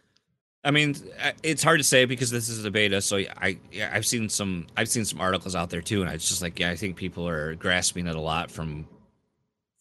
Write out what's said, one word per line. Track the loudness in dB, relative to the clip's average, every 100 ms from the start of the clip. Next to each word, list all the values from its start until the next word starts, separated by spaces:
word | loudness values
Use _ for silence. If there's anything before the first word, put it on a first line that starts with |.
| _ _ _ _ _ _ 2
I |
mean, | 4 2 0 -8 -6
I, | -4 -2
it's | -2 2
hard | 4 4
to |
say | 6 6 6
because | 2 0
this | 0 -2
is | -4
a | 0
beta, | 2 4 4
so | 2 0
I, | -2 -2 -2 -2 -8
yeah, | -8 -2
I've | -2 0
seen | 0 0
some, | -2 -2 -4 -4 -2
I've | 0
seen | 0
some | -2 0
articles | 0 0 0
out | -4 -2
there | -4
too, | -2 0
and | 0
it's | -2 -2
just | 0
like, | -2 0
yeah, | -2
I |
think | 0 -4 -6
people | -8 -4 -4
are | -2 -4
grasping | -4 0 2 2 0 -4
it | -2
a |
lot | -2 -2 -4
from, | -6 -8 -8 -12 -18 _ _ _ _ _ _ _ _